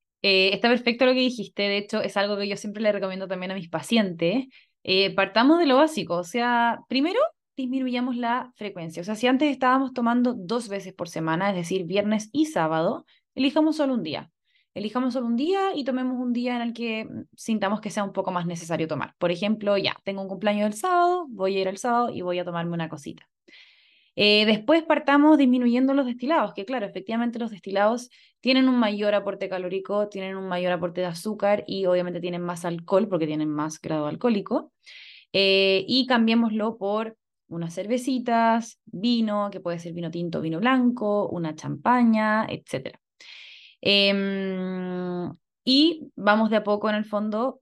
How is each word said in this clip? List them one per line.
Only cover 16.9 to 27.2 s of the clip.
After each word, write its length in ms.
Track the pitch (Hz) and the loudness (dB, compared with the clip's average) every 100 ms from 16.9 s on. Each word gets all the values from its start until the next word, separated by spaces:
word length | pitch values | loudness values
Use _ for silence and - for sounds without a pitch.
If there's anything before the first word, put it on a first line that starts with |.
| 220 | -6
mm, 220 | 220 220 - _ | -6 -12 -14 _
sintamos 440 | - 220 196 214 | -4 0 0 -2
que 100 | 208 | -4
sea 120 | 214 | -4
un 80 | 202 | -4
poco 200 | 190 190 | -4 -4
más 140 | 180 175 | -4 -4
necesario 420 | 170 165 165 160 | -6 -6 -4 -2
tomar. 260 | 143 - - | -4 -6 -4
Por 120 | 175 | -2
ejemplo, 460 | 170 208 214 208 202 | -2 -2 -2 0 0
ya, 200 | - - | 0 -4
tengo 180 | - 196 | -6 -6
un 60 | 196 | -8
cumpleaños 380 | 190 208 208 214 | -2 -2 0 -2
el 80 | |
sábado, 520 | 214 370 359 349 359 311 | -2 0 2 4 2 -4
voy 280 | 202 190 196 | -4 -2 0
a 20 | |
ir 80 | 190 | -2
el 100 | 196 | -2
sábado 320 | 247 233 240 | 0 0 0
y 120 | - | -2
voy 160 | 180 180 | -4 -4
a 60 | |
tomarme 280 | 175 170 170 | -4 -4 -2
una 160 | 170 165 | -2 -4
cosita. 400 | 143 - - _ _ _ - - _ _ _ _ - | -8 -12 -16 _ _ _ -20 -20 _ _ _ _ 2
Eh, 300 | 208 208 214 | 4 6 4
después 380 | 214 214 320 | 2 4 2
partamos 540 | 320 294 294 285 294 302 | 4 0 4 6 8 8
disminuyendo 540 | 269 254 247 240 262 | 6 4 4 4 4
los 120 | 277 247 | 2 0
destilados, 480 | 240 247 320 214 | -4 0 0 0
que 100 | - | -4
claro, 220 | 196 254 202 | -6 -6 -6
efectivamente 520 | 190 190 226 | -8 -4 -2